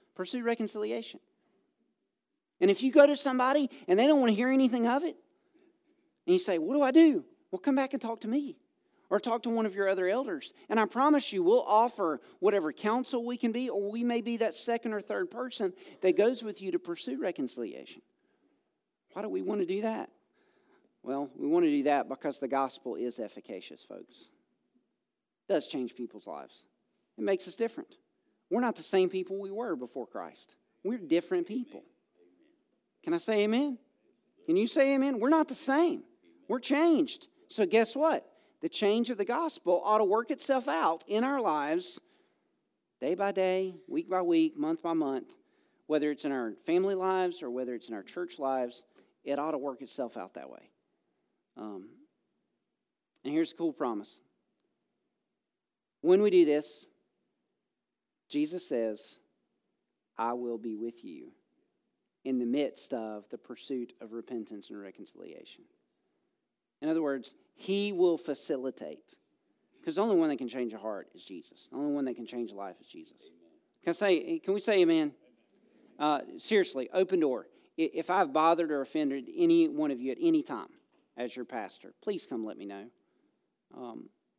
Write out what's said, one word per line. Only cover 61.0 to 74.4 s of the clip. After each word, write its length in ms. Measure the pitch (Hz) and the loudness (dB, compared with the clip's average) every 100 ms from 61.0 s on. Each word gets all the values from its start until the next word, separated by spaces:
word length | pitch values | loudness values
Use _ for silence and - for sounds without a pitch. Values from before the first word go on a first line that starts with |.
you 280 | 101 69 62 _ _ _ _ _ _ _ _ _ | -16 -16 -18 _ _ _ _ _ _ _ _ _
in 140 | 135 127 | -4 -2
the 80 | 120 | 0
midst 480 | 139 143 - - | 0 -2 -4 -8
of 340 | 120 110 107 101 | -6 -8 -10 -14
the 100 | - | -16
pursuit 540 | - 120 - 127 117 - | -16 -12 -8 -6 -8 -12
of 120 | 113 | -14
repentance 580 | 113 110 120 101 104 - | -14 -10 -10 -10 -14 -14
and 100 | 104 | -16
reconciliation." 840 | 101 101 98 92 90 78 - - _ _ _ _ _ _ _ _ _ _ _ - | -16 -18 -20 -18 -18 -18 -20 -20 _ _ _ _ _ _ _ _ _ _ _ -10
In 60 | 151 | -4
other 140 | 165 | -2
words, 320 | 151 135 - - _ | -2 -4 -8 -18 _
he 360 | - - 196 202 | -12 -4 -2 -2
will 280 | 180 180 160 | 2 2 2
facilitate. 1000 | - 139 - 139 131 - 78 76 _ - _ _ _ _ _ _ | -4 -6 -4 -4 -4 -8 -12 -14 _ -20 _ _ _ _ _ _
'Cause 140 | 170 160 | -6 -2
the 60 | |
only 140 | 220 180 | 2 2
one 120 | 160 | 2
that 80 | 131 | 0
can 100 | 123 | -6
change 280 | 127 120 | -6 -6
a 40 | 107 | -6
heart 300 | 107 101 - | -8 -10 -12
is 100 | 90 | -20
Jesus. 440 | - 90 - - - | -16 -16 -18 -20 -14
The 80 | 135 | -6
only 180 | 147 | -2
one 100 | 143 | -2
that 100 | 131 | -4
can 120 | 117 110 | -6 -8
change 240 | 120 110 | -8 -8
a 40 | |
life 240 | 98 98 87 | -8 -12 -14
is 40 | - | -20
Jesus. 440 | 82 78 _ - _ _ _ _ _ | -20 -20 _ -20 _ _ _ _ _
Can 80 | - | -4
I 20 | |
say, 460 | - 202 170 - 165 | 0 2 2 0 -6